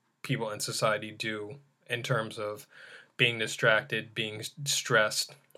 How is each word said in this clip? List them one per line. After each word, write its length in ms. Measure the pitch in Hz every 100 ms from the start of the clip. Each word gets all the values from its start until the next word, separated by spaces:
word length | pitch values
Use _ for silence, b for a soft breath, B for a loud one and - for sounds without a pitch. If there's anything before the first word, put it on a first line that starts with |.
| _ _
people 260 | - 113 110
in 100 | 104
society 520 | - - 113 104 107
do 460 | 107 113 107 104 139 _ _ -
in 140 | 120
terms 380 | 120 117 110 113
of 260 | 104 104 - B B B B -
being 200 | 120 117
distracted, 760 | 110 - 117 107 - 113 110
being 240 | - 107 107
s-, 120 | - -
stressed, 680 | 139 - - 113 107 - - - _